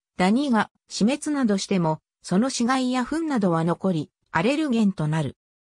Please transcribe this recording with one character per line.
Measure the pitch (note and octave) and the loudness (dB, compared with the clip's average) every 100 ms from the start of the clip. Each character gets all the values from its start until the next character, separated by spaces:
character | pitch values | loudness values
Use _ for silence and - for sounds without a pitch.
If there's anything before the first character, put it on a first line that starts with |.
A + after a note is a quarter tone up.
| _ - | _ 0
ダ | F#3 | 2
ニ | A#3 D4 | 2 2
が | A3+ - _ _ | 0 0 _ _
死 | - | 0
滅 | G3+ D4 D4+ | 0 0 -2
な | C#4+ B3 | 0 0
ど | G3+ | 0
し | - | 0
て | G3 | 0
も、 | D#3+ D#3 _ _ | 0 -2 _ _
そ | - F3+ | -2 0
の | C4 | 0
死 | - A#3 | 0 0
骸 | C4+ B3+ | 0 0
や | B3+ | -2
糞 | A#3+ D#4 D#4+ | -2 -4 -2
な | C4 | 0
ど | F#3+ | 0
は | E3 | 2
残 | E3 E3 G3 | 0 0 0
り、 | E3 D#3 _ _ | -2 -4 _ _
ア | D#3 | -2
レ | G3+ D4 | 0 0
ル | D#4 | 0
ゲ | A3+ | 0
ン | G#3 | 0
と | F#3 D3+ | 0 -2
な | D#3+ | -2
る。 | C#3 - _ _ | -4 -8 _ _